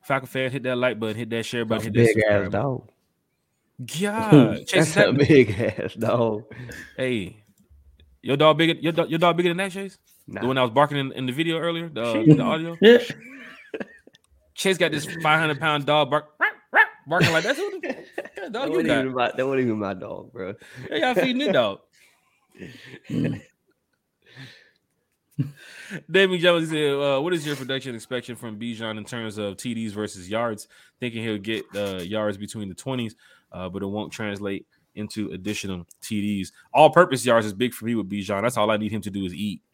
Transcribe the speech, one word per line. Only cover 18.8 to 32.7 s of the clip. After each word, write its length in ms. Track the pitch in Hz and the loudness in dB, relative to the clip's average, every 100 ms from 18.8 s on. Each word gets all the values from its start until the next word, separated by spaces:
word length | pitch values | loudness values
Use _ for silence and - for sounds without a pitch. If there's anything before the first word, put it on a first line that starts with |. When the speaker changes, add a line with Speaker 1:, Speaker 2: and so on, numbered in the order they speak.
| - | 2
Speaker 1:
got?" 120 | 117 | 0
Speaker 2:
even 140 | 131 | 0
my, 180 | 127 120 - | -2 -2 0
that 100 | 131 | -2
wasn't 200 | 135 123 | 0 0
even 120 | 107 | 0
my 160 | 98 | -4
dog, 380 | 92 - - - | -6 -10 -12 -14
bro. 220 | - 92 104 - - 127 | -12 -10 -12 -16 -18 -8
Speaker 1:
Yeah, 60 | 311 | -2
y'all 160 | 254 | 0
feeding 240 | 240 262 247 294 | 0 0 0 2
the 60 | |
dog. 280 | 196 110 98 _ _ _ _ _ _ _ - - 120 - - _ | 2 2 -2 _ _ _ _ _ _ _ -20 -18 -18 -20 -20 _
Speaker 3:
Mm. 320 | - 80 104 - _ _ _ _ _ _ _ _ - 131 - _ _ _ _ _ _ _ - | -4 -2 -4 -12 _ _ _ _ _ _ _ _ -20 -20 -20 _ _ _ _ _ _ _ -6
Speaker 1:
<laughs> 160 | - - - - - 190 - | -6 -6 -20 -20 -14 -14 0
Damien 300 | 175 196 185 | 4 4 4
Jones 300 | 175 170 160 | 4 4 0
said, 240 | 156 147 | 0 0
uh, 260 | 139 143 135 | 0 2 0
What 140 | 160 | 0
is 100 | 175 147 | -2 -4
your 100 | 143 | -6
production 380 | 127 135 131 | -4 -6 -6
expectation 420 | 117 - 127 120 113 | -12 -8 -8 -8 -12
from 220 | 120 107 | -12 -10
Bijan 380 | 117 110 113 107 | -8 -8 -8 -8
in 60 | |
terms 320 | 101 120 113 104 | -8 -8 -8 -6
of 180 | 101 98 | -6 -6
T 180 | 127 | -8
Ds 180 | 113 113 | -6 -6
versus 360 | 101 104 95 90 | -6 -8 -8 -6
yards? 380 | 107 117 107 - _ _ _ | -4 -2 -6 -12 _ _ _
Thinking 220 | 123 113 | -8 -6
he'll 160 | 113 104 | -4 -4
get, 260 | 98 110 - | -4 -6 -6
uh, 220 | 101 101 92 | -6 -6 -6
yards 340 | 87 107 107 98 | -6 -2 -2 -4
between 320 | 104 113 | -10 -10
the 60 | 101 | -10